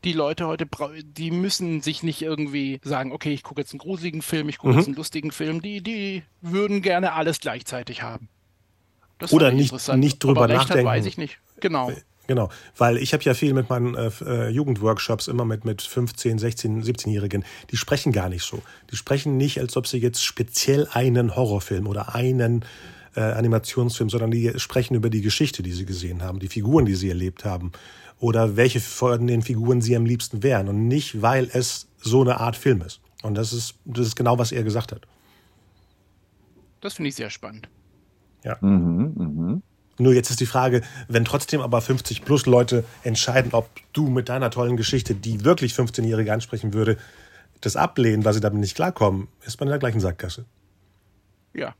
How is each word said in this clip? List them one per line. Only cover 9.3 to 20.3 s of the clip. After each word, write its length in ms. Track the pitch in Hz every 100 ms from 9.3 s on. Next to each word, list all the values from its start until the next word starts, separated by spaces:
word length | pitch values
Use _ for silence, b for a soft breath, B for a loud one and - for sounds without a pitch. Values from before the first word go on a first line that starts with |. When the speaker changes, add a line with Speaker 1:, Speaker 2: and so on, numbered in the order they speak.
Speaker 2:
Oder 160 | 156 143
Speaker 1:
fand 60 |
ich 40 | 127
Speaker 2:
nicht, 100 | 139
Speaker 1:
interessant. 280 | 127 - 131
Speaker 2:
nicht 240 | 143 139
drüber 180 | 135 131
Speaker 1:
Ob 80 | 117
er 60 | 120
recht 140 | 135
Speaker 2:
nachdenken. 200 | 165 123
Speaker 1:
hat, 60 | 127
weiß 100 | 104
ich 140 | -
nicht. 180 | 147 - _ -
Genau. 320 | 190 156 127 - _ _ -
Speaker 2:
Genau, 240 | 127 104 B B -
weil 220 | 120 120
ich 160 | 135
hab 80 | 151
ja 140 | 143 120
viel 180 | 151
mit 160 | 135 117
meinen, 240 | 123 120
äh, 140 | 120 113
f-, 140 | -
äh, 280 | - 120 110
Jugendworkshops 800 | 120 147 107 110 107 - 113 -
immer 180 | 120 113
mit, 180 | 110
mit 200 | 120 101
fünfzehn, 560 | - - 120 - 123 113
sechzehn, 420 | 117 117 113 110
siebzehnjährigen. 640 | 110 120 - 104 98 98 90 B B
Die 80 | 113
sprechen 340 | - 143 151
gar 180 | 107 90
nicht 140 | 87
so. 200 | - 110 B B B
Die 60 | -
sprechen 420 | - 139 147 131
nicht, 220 | 143 131
als 180 | 127 -
ob 80 | 123
sie 140 | 127
jetzt 240 | 120 120
speziell 640 | -